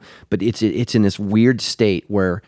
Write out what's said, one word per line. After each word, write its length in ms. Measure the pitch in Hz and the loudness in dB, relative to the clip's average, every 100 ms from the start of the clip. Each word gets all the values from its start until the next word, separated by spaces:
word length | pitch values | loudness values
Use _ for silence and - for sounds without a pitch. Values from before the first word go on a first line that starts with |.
| - - - | -10 -20 -6
but 120 | 90 | -2
it's, 200 | 107 110 | -2 0
it's 340 | 107 87 120 113 | -2 -2 -2 2
in 60 | |
this 180 | 101 95 | 2 0
weird 400 | 101 107 120 120 | -2 2 2 2
state 440 | - - 110 87 - | -4 -2 0 0 -2
where 340 | 101 92 87 | -2 0 -2